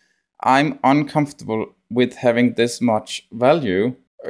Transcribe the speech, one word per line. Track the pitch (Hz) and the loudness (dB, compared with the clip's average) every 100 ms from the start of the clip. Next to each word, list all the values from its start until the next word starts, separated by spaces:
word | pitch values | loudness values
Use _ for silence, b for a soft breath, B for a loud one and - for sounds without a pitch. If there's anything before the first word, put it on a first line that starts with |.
| _ _ _ - | _ _ _ -4
I'm | 123 135 156 - | 2 2 2 0
uncomfortable | 127 147 143 156 143 - 101 110 - _ - | 2 2 0 -2 -4 -6 -8 -6 -6 _ -6
with | 120 123 - | -2 -2 0
having | 123 117 123 | 0 2 0
this | 117 120 - | 0 -2 0
much | 120 107 - - _ | 0 0 -4 -14 _
value | 117 127 165 117 92 120 - _ _ | 0 2 2 0 0 -2 -4 _ _